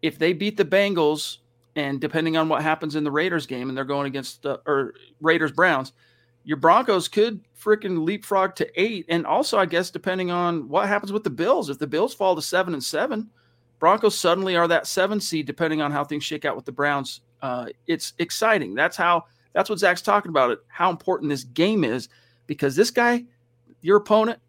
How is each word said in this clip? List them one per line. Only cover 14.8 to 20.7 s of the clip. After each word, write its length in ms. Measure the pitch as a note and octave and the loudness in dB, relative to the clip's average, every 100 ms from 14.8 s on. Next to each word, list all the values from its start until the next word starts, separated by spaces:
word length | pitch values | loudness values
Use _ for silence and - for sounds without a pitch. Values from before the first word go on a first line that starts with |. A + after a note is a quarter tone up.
| - | 0
seven 340 | - F#3+ G#3+ | -2 0 0
seed, 260 | - D#3+ C#3+ | -4 -6 -6
depending 360 | C#3+ E3 D#3 | -4 -2 0
on 100 | D3 | -2
how 100 | D3 | -2
things 220 | D3 D3 | -4 -6
shake 220 | - D3+ D3+ | -6 -6 -4
out 100 | - | -6
with 80 | |
the 80 | B2+ | -10
Browns. 480 | B2 C#3+ C#3+ C3+ - _ _ | -2 0 0 -4 -14 _ _
Uh, 240 | C3+ B2 A#2 - - | -8 -8 -8 -14 -4
it's 280 | E3 - - | -4 -4 -6
exciting. 560 | E3+ - A3 G#3+ A#2+ | -6 0 2 2 0
That's 220 | G#2 D#3+ - | 0 -2 0
how, 300 | F3 E3+ - _ _ | 2 2 -2 _ _
that's 160 | - G3 | -2 0
what 100 | G3+ | 2
Zach's 220 | F#3+ F3 | 2 2
talking 300 | - G3+ F#3+ | 2 0 2
about, 220 | D3+ B2+ | 2 2
it, 60 | A#2 | 0
how 200 | _ | _